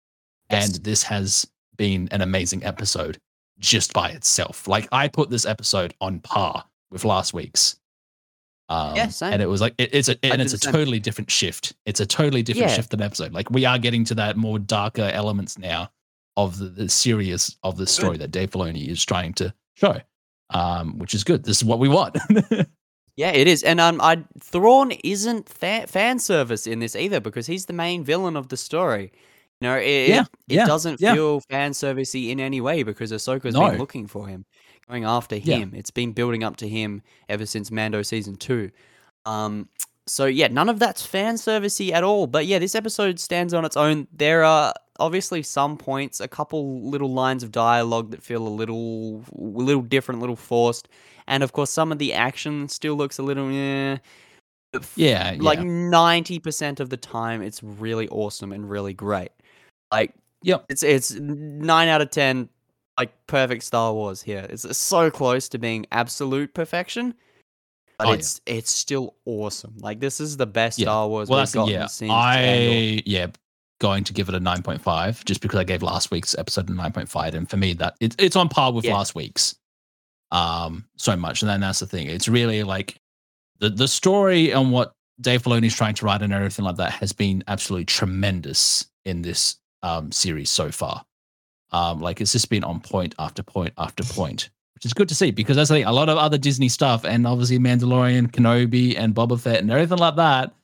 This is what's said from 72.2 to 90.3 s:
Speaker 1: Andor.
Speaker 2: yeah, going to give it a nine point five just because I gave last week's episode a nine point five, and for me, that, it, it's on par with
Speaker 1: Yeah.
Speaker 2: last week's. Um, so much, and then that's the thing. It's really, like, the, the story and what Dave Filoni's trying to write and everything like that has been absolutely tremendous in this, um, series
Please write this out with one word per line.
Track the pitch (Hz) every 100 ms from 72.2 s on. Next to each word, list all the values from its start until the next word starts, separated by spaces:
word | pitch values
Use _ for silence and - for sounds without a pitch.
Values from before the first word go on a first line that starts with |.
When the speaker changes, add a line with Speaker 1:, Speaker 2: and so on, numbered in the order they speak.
| 120 127
Speaker 1:
Andor. | 127 123 120 117 110 110 -
Speaker 2:
yeah, | 95 90 - _ _ _ -
going | 104 98
to | 98
give | 98 92
it |
a | 92
nine | 90 90
point | 90 76
five | - 82 90 117 -
just | 95
because | 110 101
I |
gave | 90 90
last | 90 87 -
week's | 87 - -
episode | - - 85
a |
nine | 92 82
point | - -
five, | 78 78 80
and | 85
for | 101
me, | 95
that, | 92 90 -
it, | 113 -
it's | 190
on | 185 170
par | - 131
with | 117
Speaker 1:
Yeah. | 113
Speaker 2:
last | 101 98
week's. | 82 58 - - - _ _ _ _ _ _ -
Um, | 87 85 82 82 82 113 -
so | - 92
much, | 85 -
and | 107
then | 98
that's | 98 95
the | -
thing. | 90 73
It's | 87 -
really, | 120 117 107
like, | 101 95 101 - _ _ _ _ _ -
the, | 104
the | 101 135
story | - 185 202 196 180 160
and | 135 131
what | 127 120 _ _ -
Dave | 127 123
Filoni's | 120 117 113
trying | - 107 107
to | 107
write | 101
and | 104
everything | 98 98 95
like | 98 87
that | 87
has | - 98
been | - 101 95 -
absolutely | 98 - 92 85
tremendous | - 95 92 101 92 76 65 - - - _
in | 95 87
this, | 87 82 - - _ _
um, | 90 82 76
series | - 92